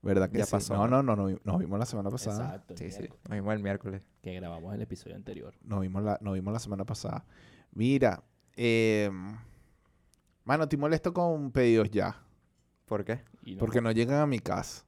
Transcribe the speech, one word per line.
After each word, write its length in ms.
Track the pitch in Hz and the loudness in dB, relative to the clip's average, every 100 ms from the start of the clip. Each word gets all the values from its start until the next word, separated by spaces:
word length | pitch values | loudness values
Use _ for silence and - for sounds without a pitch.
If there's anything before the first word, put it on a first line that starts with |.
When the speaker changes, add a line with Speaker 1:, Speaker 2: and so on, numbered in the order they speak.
Speaker 1:
¿Verdad 300 | 101 98 92 | 2 2 2
que 80 | 107 | 0
Speaker 2:
Ya 80 | 104 | 0
Speaker 1:
sí? 60 | |
Speaker 2:
pasó, 220 | 101 92 | 0 0
Speaker 1:
No, 140 | 101 110 | 0 4
Speaker 2:
¿no? 140 | 127 | 4
Speaker 1:
no, 120 | 135 104 | 4 2
no, 120 | 98 | 0
no, 100 | 92 | -2
nos 140 | - 90 | 0 0
vimos 200 | 87 101 | 0 -2
la 60 | |
semana 240 | 123 113 98 | -2 -4 -4
pasada. 340 | 123 117 104 | -4 -4 -4
Speaker 3:
Exacto, 280 | 123 98 - | -6 -8 -14
el 40 | 87 | -12
Speaker 2:
Sí, 120 | 87 | -12
sí. 80 | 95 | -10
Speaker 3:
miércoles. 200 | - - - | -14 -14 -8
Speaker 2:
Nos 80 | 104 | -6
vimos 160 | 101 | -2
el 80 | 107 | -2
miércoles. 400 | 101 98 98 95 - _ | -2 -4 -4 -10 -12 _
Speaker 3:
Que 120 | - | -12
grabamos 400 | 92 90 85 85 | -10 -8 -10 -8
el 60 | 104 | -8
episodio 360 | 110 - - - | -8 -10 -12 -14
anterior. 360 | 101 101 - - | -12 -12 -14 -18
Speaker 1:
Nos 180 | - 104 | -6 -4
vimos 200 | 92 95 | -2 -2
la, 140 | 104 101 | -2 -2
nos 100 | 104 | -2
vimos 220 | 95 95 | -4 -4
la 40 | 113 | -6
semana 260 | 107 98 98 | -6 -8 -6
pasada. 400 | 107 - - - - - - _ | -6 -6 -8 -12 -20 -20 -20 _
Mira, 480 | - 117 135 123 87 - _ _ - | -2 2 6 4 2 -10 _ _ -2
em, 800 | 117 113 110 107 104 95 95 110 113 - - _ _ _ _ _ _ _ | 2 4 6 4 2 -2 -10 -12 -16 -20 -20 _ _ _ _ _ _ _
mano, 180 | - 147 | -2 0
estoy 160 | 156 147 | 2 2
molesto 340 | 147 160 180 | 2 2 2
con 380 | 175 170 156 143 | 0 0 0 0
pedidos 400 | 127 123 113 104 | 4 8 8 6
ya. 260 | 104 95 - - _ _ _ _ _ _ | 2 -2 -4 -18 _ _ _ _ _ _
Speaker 2:
¿Por 180 | 104 | -6
qué? 160 | 101 113 - - | -4 -6 -8 -20
Speaker 3:
Y 120 | - | -16
no. 40 | 95 | -4
Speaker 1:
Porque 240 | 113 120 | 0 2
no 80 | 113 | 2
llegan 300 | 113 117 143 | 2 2 2
a 60 | 147 | 2
mi 120 | 123 | 0
casa. 460 | - 92 - - | -2 -4 -4 -12